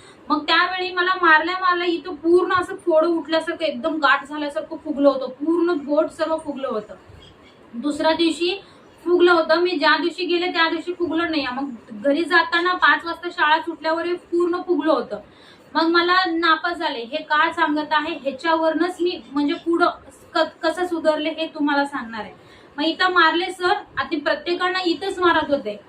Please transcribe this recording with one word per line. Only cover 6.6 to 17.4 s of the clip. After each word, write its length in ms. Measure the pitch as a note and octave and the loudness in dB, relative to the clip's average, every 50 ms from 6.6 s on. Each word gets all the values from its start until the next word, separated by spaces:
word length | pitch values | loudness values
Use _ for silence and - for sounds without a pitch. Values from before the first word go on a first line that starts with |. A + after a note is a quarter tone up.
| C4+ C4+ | -6 -6
होतं. 260 | A#3 G#3+ G3+ - F#3+ - - - - - - - - - - - - - - - - | -6 -6 -8 -10 -14 -20 -20 -20 -20 -20 -20 -20 -20 -20 -20 -20 -20 -20 -20 -18 -10
दुसऱ्या 400 | A#3 C#4 D4 C#4+ - D#4 D#4+ D#4+ | -6 -4 -4 -2 0 2 2 2
दिवशी 480 | D#4+ E4+ E4 D4+ - E4+ F4 G4 G4+ - - - - - - - - - | 2 2 0 0 0 -2 -2 -4 -4 -8 -16 -20 -20 -20 -20 -20 -8 -2
फुगलं 260 | E4 F4 F4 F4 F4 | 0 4 6 6 6
होतं, 300 | F4 E4 D#4+ D#4+ D#4+ E4 | 6 6 4 4 2 2
मी 100 | F4+ F4+ | 2 0
ज्या 260 | F#4 D4 D#4 D4+ D4+ D#4+ | 0 2 2 4 4 4
दिवशी 280 | D4+ F4 E4 - F4+ | 2 -2 -4 -4 -4
गेले 220 | D#4 F4 F4 F4 F4+ | -2 0 0 0 0
त्या 220 | - F4 E4 D#4+ | 0 2 2 2
दिवशी 240 | E4 E4 - F4 F4+ | 0 -2 -4 -6 -6
फुगलं 380 | - F4 D4 D#4+ E4 E4+ E4 | -4 -4 -2 -2 0 -2 0
नाही. 160 | D#4+ D4 C4+ B3+ B3+ | -2 -2 -4 -4 -4
मग 160 | C4 C#4 C4+ A#3 G#3+ - - | -6 -6 -8 -8 -12 -14 -16
घरी 320 | A3 G#3 G#3 C#4+ C#4 D#4 E4+ | -10 -4 0 0 0 0 0
जाताना 500 | D4+ F4+ E4+ D#4+ E4 E4+ E4+ F4 F4+ F4+ | 2 2 2 2 2 0 0 0 0 0
पाच 320 | - E4 D4 D4+ D4+ D#4 | 2 4 4 4 2 0
वाजता 240 | E4+ E4 E4 - F4 | -4 -8 -8 -8 -8
शाळा 300 | E4+ - D#4+ D4+ D#4 D#4+ | -4 0 2 2 2 2
सुटल्यावर 460 | D#4+ E4+ D#4+ - D#4 D#4+ D#4+ E4 E4 | 0 -2 -8 -4 -2 -2 -2 0 -2
हे 80 | F4 F4 | -2 -4
पूर्ण 440 | F4 - - E4+ E4+ F4 E4 F4 F4+ | -6 -6 -2 -2 0 0 0 -2 -2
फुगलं 360 | F4+ - F4 C#4+ D4 D#4+ C#4 | -2 -2 0 0 2 2 2
होतं. 260 | B3 A#3 - G#3 - - - - - - - - - - - - | 2 0 -4 -8 -12 -12 -14 -20 -20 -20 -20 -20 -20 -14 -6 -2
मग 140 | D4 E4 E4 | 0 2 2
मला 300 | E4+ E4+ E4+ F4 F4+ F#4 F#4+ F4 | 4 2 4 4 4 2 2 0
नापास 500 | E4 E4 E4+ E4 D#4+ D#4 - F4 F4 E4 | 0 0 2 2 2 2 0 -4 -4 -4
झाले 220 | E4+ D4+ C#4 A#3 | -4 -4 -4 -6
हे 180 | A#3 A3+ C#4 D#4 | -8 -6 -8 -6
का 340 | D4+ - D4+ D4+ | -4 0 2 2